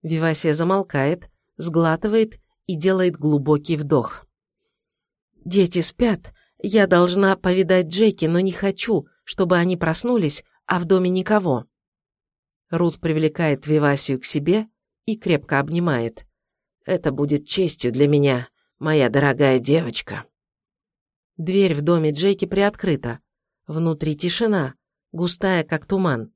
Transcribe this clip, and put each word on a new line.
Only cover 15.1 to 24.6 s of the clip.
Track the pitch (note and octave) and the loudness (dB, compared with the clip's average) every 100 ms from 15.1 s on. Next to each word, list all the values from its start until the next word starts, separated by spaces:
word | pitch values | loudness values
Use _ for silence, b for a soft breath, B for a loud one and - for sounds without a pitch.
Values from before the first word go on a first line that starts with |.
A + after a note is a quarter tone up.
| A3 | -6
крепко | - D#3 - C#3 | -2 -2 0 -4
обнимает. | C#3 E3 F3 C3 A#2 - - _ _ _ _ _ - | -2 -2 0 -2 -4 -8 -20 _ _ _ _ _ -4
«Это | C#3 C#3+ | -2 -2
будет | C3+ C#3+ D3 - | -2 -2 -2 -4
честью | - F3+ - B2+ | -2 -2 -2 -4
для | A#2+ C#3+ | 2 2
меня, | D3 C#3+ B2+ B2+ _ _ _ | 4 2 0 -6 _ _ _
моя | D3 D#3 B2+ | 0 2 4
дорогая | C#3 C#3 B2 C#3 C3 | 2 2 2 2 2
девочка». | B2+ D#3+ D#3+ - - F#2+ - _ _ _ _ _ _ _ _ _ _ - | 2 0 0 -8 -10 -14 -14 _ _ _ _ _ _ _ _ _ _ -12
Дверь | D#3+ F#3+ G3 | -2 2 2
в | D3 | 2
доме | D3+ E3+ D#3 | 0 2 2
Джеки | D3 F#3+ G3 F#3 | 0 0 0 -2
приоткрыта. | F#3+ G3+ G#3 F#3+ C#3+ A#2+ A#2 _ _ _ _ - | 0 0 0 -4 -2 -4 -10 _ _ _ _ -10
Внутри | D#3 E3 D#3 D#3 D3+ | -2 -2 -2 -4 -4
тишина, | F3 - A3+ G3+ | -4 -2 0 0